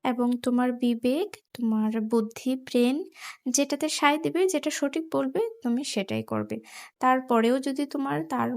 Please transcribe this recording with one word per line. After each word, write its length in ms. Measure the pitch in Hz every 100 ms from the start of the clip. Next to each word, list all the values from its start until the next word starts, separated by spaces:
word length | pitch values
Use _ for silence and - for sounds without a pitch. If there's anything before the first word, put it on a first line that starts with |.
এবং 280 | 262 247 240 247
তোমার 340 | 254 247 254
বিবেক, 680 | 247 240 233 247 277 392 - _
তোমার 480 | - 226 220 214 226
বুদ্ধি, 540 | 220 233 214 - 254 262
ব্রেন 480 | - 247 240 285 381 - - - 254
যেটাতে 400 | 247 277 294 311
সায় 280 | - 294 302
দেবে, 300 | 302 339 370
যেটা 220 | 302 302
সঠিক 340 | - 277 320 320
বলবে, 260 | 269 269 269 453 -
তুমি 200 | 233 240
সেটাই 400 | 302 - 196 110
করবে। 360 | 110 107 107 110 - - - -
তারপরেও 600 | 262 262 262 233 233 262
যদি 260 | 269 269 285
তোমার 400 | 285 269 294 320
তার 240 | 254 233